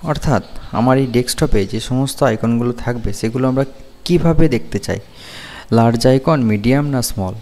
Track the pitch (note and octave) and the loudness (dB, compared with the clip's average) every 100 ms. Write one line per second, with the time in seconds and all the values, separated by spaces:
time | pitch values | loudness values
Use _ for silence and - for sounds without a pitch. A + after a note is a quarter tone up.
0 | E3 D3 - A#2 - - - - B2 C3 | -4 -2 0 0 -2 -14 -8 -2 2 2
1 | C3 A#2+ B2 - - G#2+ F#2+ A2 - B2+ | 2 0 -2 -2 2 2 2 -4 -4 -2
2 | C3+ - C3+ A2 A2+ A#2 A#2+ A#2+ - A#2+ | -2 0 0 0 0 0 -2 -4 -6 -4
3 | A2 G2 A2+ B2 C3 C3 C#3 - - - | -4 -4 -4 0 0 0 -2 -6 -20 -14
4 | - F3 E3 D#3+ D#3+ A#2+ - G#2+ - F#3 | 0 2 4 6 4 4 -2 -6 -4 -6
5 | - - - - - - - A2+ A#2 A#2 | -8 -20 -20 -18 -18 -18 0 4 4 4
6 | B2 C3+ C3+ D3+ A#2 G#2+ A2 C3+ D3 C3+ | 4 4 2 2 2 2 2 0 0 -2
7 | A2+ - F#2 G#2 | -4 -4 -6 -6